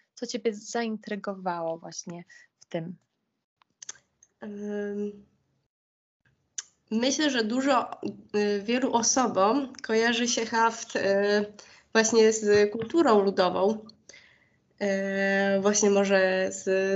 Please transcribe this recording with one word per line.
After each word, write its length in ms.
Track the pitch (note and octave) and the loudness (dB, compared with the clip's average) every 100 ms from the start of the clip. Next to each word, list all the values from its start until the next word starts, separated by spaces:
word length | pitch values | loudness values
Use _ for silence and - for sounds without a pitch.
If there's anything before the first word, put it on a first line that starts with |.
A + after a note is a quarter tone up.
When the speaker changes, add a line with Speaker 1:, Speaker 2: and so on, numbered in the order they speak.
| _ | _
Speaker 1:
Co 120 | - B3 | -12 -8
ciebie 280 | A#3+ A#3 | -4 -4
zaintrygowało 1200 | G#3 - A#3 A3+ G#3+ G#3 G3+ G3+ F#3+ F#3 E3+ E3 E3 | -4 -8 -6 -4 -6 -8 -10 -8 -8 -6 -6 -6 -8
właśnie 460 | F3 - - F3 E3+ - _ _ | -10 -14 -12 -14 -16 -20 _ _
w 40 | |
tym? 320 | _ F3 E3 F3+ _ _ _ _ _ _ _ _ - - _ _ _ _ | _ -8 -8 -12 _ _ _ _ _ _ _ _ -20 -20 _ _ _ _
Speaker 2:
Em, 840 | G#3+ G3+ G#3 G#3 G3+ G3+ G#3 G3+ - _ _ _ _ _ _ _ _ _ _ _ _ - - _ - | -14 -12 -8 -8 -6 -6 -8 -10 -20 _ _ _ _ _ _ _ _ _ _ _ _ -18 -18 _ -6
myślę, 400 | A3 B3+ C#4 D4+ | -2 0 0 0
że 140 | B3+ | 0
dużo, 560 | G#3+ B3 C#4 B3+ - - G#3 - - G#3 | -2 0 2 0 0 -8 -10 -12 -6 -2
y, 260 | G#3 G3+ | -2 -2
wielu 280 | G3+ A#3+ B3 | -2 -2 0
osobom 800 | - G#3+ C4+ A#3+ F#3 G3 C4+ C4 - | 0 0 0 0 2 2 2 -2 -10
kojarzy 460 | - A3 A#3 A#3 A#3+ | -2 0 2 0 0
się 180 | A#3+ A3+ | -2 -2
haft, 500 | A#3 A3+ A3+ - - | 0 0 0 -8 -4
y, 40 | F#3+ G3 G3+ G#3 G#3 - - - _ | 0 2 2 0 0 -8 -20 -20 _
właśnie 400 | A3+ A3 A#3 A3 | 0 2 6 4
z 400 | A3 G#3 G#3 G#3 | 4 4 4 4
kulturą 480 | A3+ A3+ E4 D4 G#3 | 0 -4 2 4 6
ludową. 640 | G3 F#3+ F3+ F3+ F#3+ A3 - - _ - _ _ _ _ _ - | 4 2 2 2 0 0 -8 -20 _ -20 _ _ _ _ _ -6
E, 840 | G3+ G3 G3 G3 G3 G3 G3 G3 | -2 -2 -2 -2 0 2 2 2
właśnie 300 | G3 G#3 G#3 | 2 4 4
może 580 | G3 G3 G3 F#3+ F#3 F#3+ | 4 4 4 2 0 -2
z, 120 | G3 - F#3+ F#3+ | -4 -2 0 0